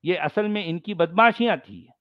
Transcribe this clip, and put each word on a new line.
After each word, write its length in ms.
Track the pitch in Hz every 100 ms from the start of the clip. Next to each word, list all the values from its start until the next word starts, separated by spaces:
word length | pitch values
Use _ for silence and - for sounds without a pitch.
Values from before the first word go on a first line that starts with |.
ये 120 | 151 180
असल 320 | 151 - 214
में 180 | 208 170
इनकी 280 | 170 202
बदमाशियां 640 | 190 165 180 226 220 233 160
थी 320 | - 95 - _